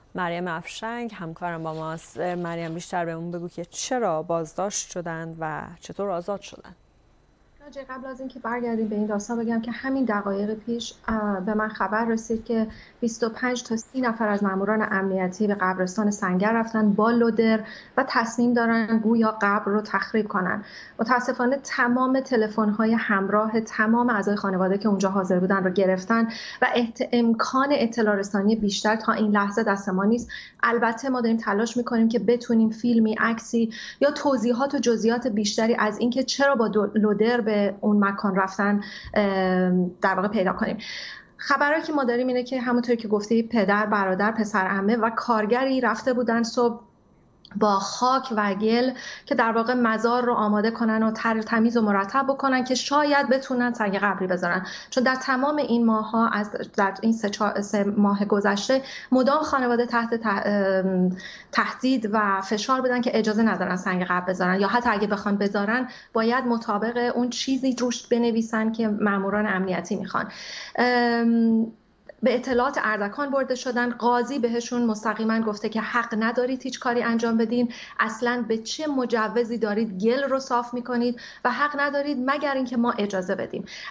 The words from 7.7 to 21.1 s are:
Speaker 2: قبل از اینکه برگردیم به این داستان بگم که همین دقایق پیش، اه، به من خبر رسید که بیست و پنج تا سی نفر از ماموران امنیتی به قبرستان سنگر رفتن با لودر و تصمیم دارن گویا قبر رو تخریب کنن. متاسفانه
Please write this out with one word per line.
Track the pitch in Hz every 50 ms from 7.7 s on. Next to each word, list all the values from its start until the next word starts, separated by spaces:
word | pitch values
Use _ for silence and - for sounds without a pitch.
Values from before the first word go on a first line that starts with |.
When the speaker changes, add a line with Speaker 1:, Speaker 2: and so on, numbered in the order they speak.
| 277 277 269 262
Speaker 2:
قبل | 262 262 247
از | 262 262 247
اینکه | 269 262 - 254
برگردیم | - 226 233 247 240 233 226 220 220 208
به | 214
این | 208 214
داستان | 208 214 208 208 - 240 233
بگم | 233 226 233 226
که | 226 240
همین | 233 - - 269 262 269 262
دقایق | 226 208 202 202 202 196 196 202 208 220
پیش، | 220 - - 233 233 226 - - - - -
اه، | 220 220 214 208 202 190
به | 185 214 214
من | 214 214 214
خبر | 214 - 208 190 208 214 233
رسید | 226 226 220 226 - 226 220 -
که | - 233 226 220 220 - - - - - _
بیست | - 233 233 - 233
و | 220
پنج | 220 - 254 247 254 240 240
تا | - 226
سی | 226 - - - 262
نفر | 254 240 226 226 233 208
از | 202 202 208
ماموران | 196 190 190 196 196 214 220 220 -
امنیتی | 208 190 190 196 190 185 185 180 180 - 214
به | 202 202
قبرستان | 202 185 185 185 185 185 185 185 - 214 208
سنگر | 202 - 208 185 185 180 196 214 226
رفتن | 233 226 226 - 220 214 208 202
با | 214 214 226
لودر | 233 240 233 233 226 226 226 220 220 220 214 - - - - - -
و | - 269 269
تصمیم | - 262 226 226 - - 240 240 247
دارن | 233 233 226 226 226 220 214 226 220
گویا | 220 214 233 226 226 220 214 - 214
قبر | 202 202 214 214 202 202
رو | 214
تخریب | 214 - - 196 - - - 220 214 214
کنن. | - 196 185 175 - 208 208 - - - - - - -
متاسفانه | 226 233